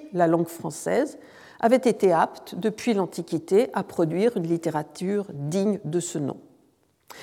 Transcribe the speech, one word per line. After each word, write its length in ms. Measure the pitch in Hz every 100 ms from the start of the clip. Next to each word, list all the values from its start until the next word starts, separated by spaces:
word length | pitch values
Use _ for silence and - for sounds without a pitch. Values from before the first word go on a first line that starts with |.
| -
la 120 | 180 170
langue 220 | 170 165
française 720 | - 165 151 185 208 285 - - - - -
avaient 160 | 226 254
été 380 | 247 202 196
aptes, 420 | 160 - - - 180
depuis 380 | 214 208 247
l'Antiquité, 760 | 202 175 - 170 165 - 190 262
à 100 | -
produire 540 | 190 - 160 170 226 233
une 100 | 165
littérature 800 | 165 165 151 151 - 185 208 196
digne 480 | 139 143 185 196 196
de 160 | 147 175
ce 180 | 165 160
nom. 200 | 139 - - _ _ _ _ _ - -